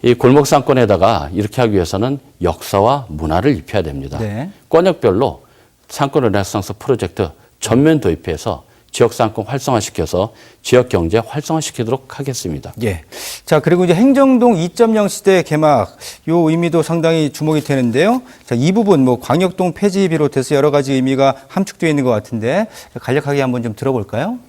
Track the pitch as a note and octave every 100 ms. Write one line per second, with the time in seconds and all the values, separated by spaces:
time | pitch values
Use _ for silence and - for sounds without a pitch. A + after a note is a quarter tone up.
0 | B2 A#2 B2 C#3+ C#3 D3 - C3 A2+ F#2+
1 | F#2+ G2+ D2 F#2 G#2 - A#2+ G2+ E2 G2
2 | B2 C#3 _ _ F2 D2+ - G2+ G#2+ C#3
3 | A2 D2+ D#2 E2 B2 A2 - G#2 D#2+ C#2
4 | C2+ D2 G#2+ G#2 E3+ - _ E3 F#3 E3
5 | A2+ F#2+ B2+ - _ _ _ _ _ -
6 | C#3 D#3 B2 G2 G2 G#2+ F#2+ G#2 - B2
7 | F#2 - F2 - _ _ - A#2 D3+ D#3
8 | F#2+ D#2+ - D#2+ - E2 _ _ _ -
9 | A#2+ - A2+ A2 G2+ C3+ - A#2+ G2+ -
10 | D#2 F2+ G#2 - - _ - B2 B2 G2
11 | E2 A2 A2 D3 - D#3+ D3+ - A2+ B2
12 | - - C#3 B2 F2 C#2+ E2+ - A2 F2
13 | - - - - - D3+ D#3 F3 F3+ E3+
14 | B3+ C4+ C4+ B3+ A#3+ F#3+ F3 - A#3 A3
15 | G3+ - - F#3+ - D3+ D#3 C3+ F#2+ -
16 | - - - E3+ D#3+ E3 E3+ E3 D#3 E3
17 | E3 E3 D3+ - D#3 D#3 - C#3 A#2+ A#2+
18 | F#3+ B3+ - - - A#2+ D3 G3 G#3 E3
19 | C3 B2 - D3 F#3 - F3+ - G#3 F#3+
20 | F#3+ D#3+ D3 C#3+ B2+ D3 D3 C#3+ C3+ C3+
21 | C3 C3+ C3+ C3 - - F#3+ - E3 D3
22 | B2+ A2 G#2+ A#2 A2+ E3+ A3 - - -
23 | - C3+ C#3+ C#3+ C3 B2 A#2 G#2+ C3+ B2+
24 | G2 A2 F3 B3